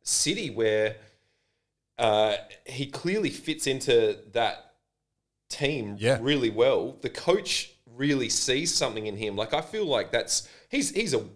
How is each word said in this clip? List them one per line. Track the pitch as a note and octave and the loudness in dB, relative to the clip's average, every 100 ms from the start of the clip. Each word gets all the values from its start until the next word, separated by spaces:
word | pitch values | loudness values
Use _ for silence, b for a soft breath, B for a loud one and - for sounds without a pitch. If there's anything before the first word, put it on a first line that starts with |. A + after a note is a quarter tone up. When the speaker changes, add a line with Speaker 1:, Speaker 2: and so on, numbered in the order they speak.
Speaker 1:
city | - - C#3+ G3 D3 | -4 0 0 -2 -4
where, | G#2 A2 G#2+ G#2+ - b b b b b b _ _ _ - | 0 2 4 2 -2 b b b b b b _ _ _ -2
uh, | A2+ G#2+ G#2+ G2+ - G#2 - | 2 4 4 0 -6 -18 -12
he | B2+ C#3 | -8 -8
clearly | - E3+ G#3+ F3 | -4 -2 0 -2
fits | - D#3+ D3+ C#3 | -4 -6 -2 -2
into | C3 C#3 A#2 G#2+ - G#2+ | 0 4 4 4 0 -4
that | A#2 G#2+ - - _ _ _ _ _ _ _ - | 0 0 -2 -14 _ _ _ _ _ _ _ -14
team | - C#3+ D3 G#2 G2+ | -2 -2 -2 -6 -2
Speaker 2:
Yeah. | A2+ A#2 | 0 2
Speaker 1:
really | C3 C#3+ A#2 | 2 2 2
well. | G#2+ C3 - C3+ - | 4 4 4 0 -6
The | B2+ | -8
coach | - F3 G3 - - - _ B2+ | -2 2 2 2 -4 -6 _ -20
really | A#2+ C#3+ C#3 A2+ | -4 0 0 0
sees | - C3 C3+ D#3+ | -2 0 0 0
something | - C3 G#2+ G#2+ | 0 -2 -2 -6
in | G#2 | -4
him. | G#2+ G2 | -4 -4
Like, | A2 | -2
I | D3 | -4
feel | - G#3+ F3 | -4 -4 0
like | A#2 - | 0 0
that's, | - - - B B B | -2 0 -4 B B B
he's, | C#4 - | -4 -2
he's | - G#3+ | -2 0
a, | A#2+ G#2+ | -2 -2